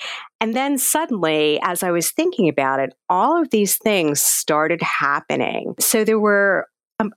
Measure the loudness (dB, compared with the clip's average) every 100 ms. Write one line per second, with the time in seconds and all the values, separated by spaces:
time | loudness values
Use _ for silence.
0 | -12 -12 -12 -6 -2 -2 0 0 0 -2
1 | -2 -2 0 2 2 0 -2 -2 -2 0
2 | -2 -2 -2 2 2 2 0 0 -2 -4
3 | -2 0 2 2 0 2 0 0 0 2
4 | 2 0 0 -2 0 0 0 0 -4 -2
5 | 0 -2 -2 -4 -2 -4 -8 -4 0 2
6 | 2 2 2 2 2 0 -2 _ _ -6
7 | -6